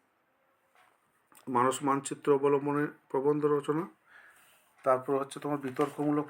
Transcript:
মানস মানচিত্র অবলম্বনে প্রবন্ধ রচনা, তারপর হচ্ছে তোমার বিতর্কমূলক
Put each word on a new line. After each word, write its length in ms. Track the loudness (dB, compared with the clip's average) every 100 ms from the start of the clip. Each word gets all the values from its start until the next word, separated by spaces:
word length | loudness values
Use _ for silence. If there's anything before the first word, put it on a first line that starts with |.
| _ _ _ _ _ _ _ _ _ _ _ _ _ -16 -2
মানস 340 | 2 2 2
মানচিত্র 520 | 0 0 -2 -2 2
অবলম্বনে 520 | 4 4 2 0 -2 -2 -6 _
প্রবন্ধ 360 | 0 0 2
রচনা, 440 | 2 0 0 -2 -4 -12 _ -20 -20 -20 _ _ _ _
তারপর 340 | 0 0 0 -2
হচ্ছে 220 | -4 -8
তোমার 180 | -6 -4
বিতর্কমূলক 680 | -4 -4 -4 -2 -2 0